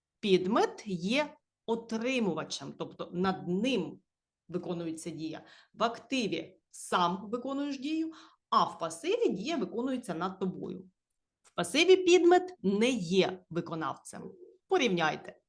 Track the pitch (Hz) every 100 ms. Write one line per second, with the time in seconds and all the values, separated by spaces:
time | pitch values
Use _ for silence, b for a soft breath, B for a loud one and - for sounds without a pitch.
0 | _ _ 208 180 180 254 440 - 208 175
1 | 185 269 294 - _ _ - 226 - 220
2 | 240 262 202 156 143 - 139 - 165 -
3 | 170 175 190 151 147 180 254 233 156 -
4 | _ _ _ _ _ 180 175 170 170 160
5 | 175 147 156 104 B B B - 233 233
6 | - 262 202 - - - _ - - 196
7 | 175 190 214 247 262 269 285 262 269 320
8 | 320 B B B _ 226 170 - 165 -
9 | 320 466 415 185 240 330 175 214 262 254
10 | 220 160 185 190 190 151 - - - _
11 | _ _ _ _ _ - 175 277 349 370
12 | 370 349 339 359 359 - 185 202 240 240
13 | 165 190 165 190 - 165 165 165 139 -
14 | - - 78 - - - _ 370 240 175
15 | 156 151 - -